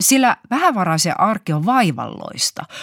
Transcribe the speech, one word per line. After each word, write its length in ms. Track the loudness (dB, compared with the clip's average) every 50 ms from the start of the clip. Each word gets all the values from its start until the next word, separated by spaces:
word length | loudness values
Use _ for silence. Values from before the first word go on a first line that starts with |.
| 0
sillä 340 | 2 4 4 4 2 0 -2 _ -4
vähävaraisen 680 | -2 2 2 2 2 2 0 0 0 0 0 0 0 2
arki 340 | 2 0 0 -2 -2 -2 -2
on 120 | 0 0
vaivalloista. 1000 | 2 2 2 2 2 0 -4 -8 -10 -10 -12 -12 -10 -6 -4 -4 -4 -4 -8 -14 -14 -14 -18